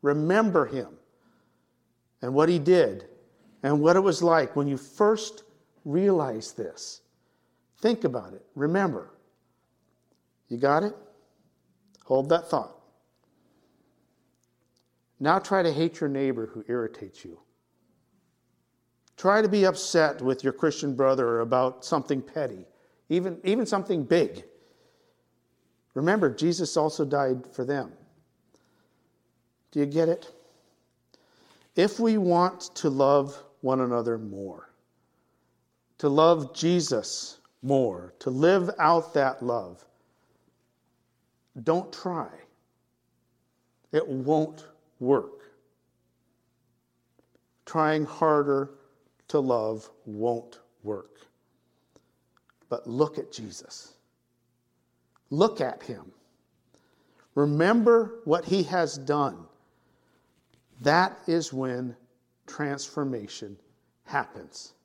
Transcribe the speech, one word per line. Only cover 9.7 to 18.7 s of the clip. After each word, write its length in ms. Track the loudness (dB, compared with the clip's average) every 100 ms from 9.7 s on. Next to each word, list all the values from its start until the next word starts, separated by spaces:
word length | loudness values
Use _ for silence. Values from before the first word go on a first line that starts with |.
| _ _ _ _ _ _ _ _
You 100 | -2
got 260 | 2 2
it? 120 | 0 -6 -20 _ _ _ _ _ _ _ _ _ 0
Hold 240 | 0 4
that 200 | 0 2
thought. 300 | -4 -4 -16 _ _ _ _ _ _ _ _ _ _ _ _ _ _ _ _ _ _ _ _ _ _ _ _
Now 180 | 0 0
try 240 | 2 0
to 100 | 2
hate 280 | 0 -2 -2
your 100 | -4
neighbor 380 | 0 -2 -2 -6
who 180 | -10 -6
irritates 560 | -4 -4 -10 -18 -18
you. 160 | -20 -20 _ _ _ _ _ _ _ _ _ _ _ _ _